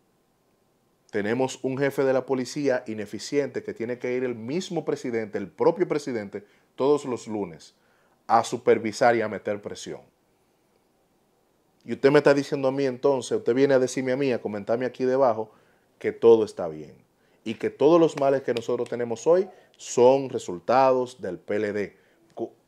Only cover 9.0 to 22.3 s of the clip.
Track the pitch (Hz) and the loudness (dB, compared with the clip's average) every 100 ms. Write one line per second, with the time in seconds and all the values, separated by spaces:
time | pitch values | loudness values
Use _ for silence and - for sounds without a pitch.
9 | 123 117 107 98 - 104 104 92 - 73 | 2 2 -2 -6 -6 -8 -8 -14 -14 -14
10 | - _ _ _ _ _ _ _ _ _ | -18 _ _ _ _ _ _ _ _ _
11 | _ _ _ _ _ _ _ _ - 117 | _ _ _ _ _ _ _ _ -12 0
12 | 139 147 147 143 135 143 135 139 139 123 | 4 6 6 4 2 -2 -2 -2 -4 0
13 | 143 131 117 110 - 123 139 135 127 - | 0 0 -2 -2 0 2 4 4 2 -2
14 | 131 127 139 113 104 104 101 120 127 - | -2 -2 0 -2 -4 -8 -4 -4 -4 -4
15 | 127 131 135 110 110 _ _ _ _ _ | 0 2 2 2 -4 _ _ _ _ _
16 | 110 - 117 113 104 - 87 78 73 - | -8 4 8 8 6 -4 -8 -8 -16 -20
17 | _ _ _ _ 110 107 110 - 139 170 | _ _ _ _ -10 -6 -6 2 4 6
18 | 160 147 139 135 131 117 113 120 120 120 | 4 2 0 0 -2 -4 -4 -6 -4 -6
19 | 120 113 156 175 196 - _ _ - - | -6 -4 2 2 0 -10 _ _ -6 4
20 | 123 135 131 120 - 87 - 123 131 131 | 6 6 0 -6 -8 -8 0 4 4 2
21 | 123 - 101 85 - 104 107 104 101 - | -2 -8 -10 -10 -6 -4 -4 -4 -8 -12
22 | _ _ _ | _ _ _